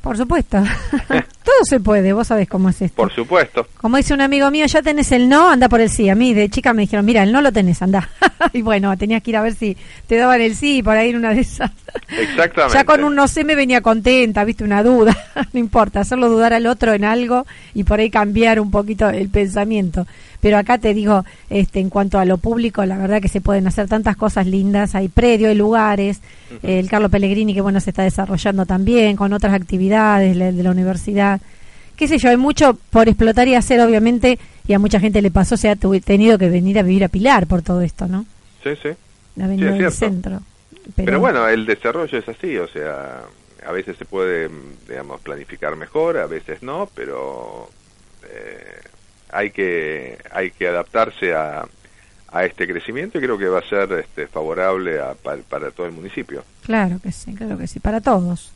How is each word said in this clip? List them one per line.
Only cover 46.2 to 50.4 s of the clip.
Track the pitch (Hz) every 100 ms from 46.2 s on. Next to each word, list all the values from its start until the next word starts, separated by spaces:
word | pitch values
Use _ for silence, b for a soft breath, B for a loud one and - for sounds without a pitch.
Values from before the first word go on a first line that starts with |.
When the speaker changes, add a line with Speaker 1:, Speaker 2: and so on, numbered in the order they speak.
| 78
Speaker 2:
veces | 80 - -
no, | 123 156 196
pero... | - 62 65 67 64 58 55 57 _ _ _ _ - -
Eh, | 53 52 - 50 50 50 - _ _ _
hay | 95 104
que, | 101 95 85 78 76 64 57 -
hay | -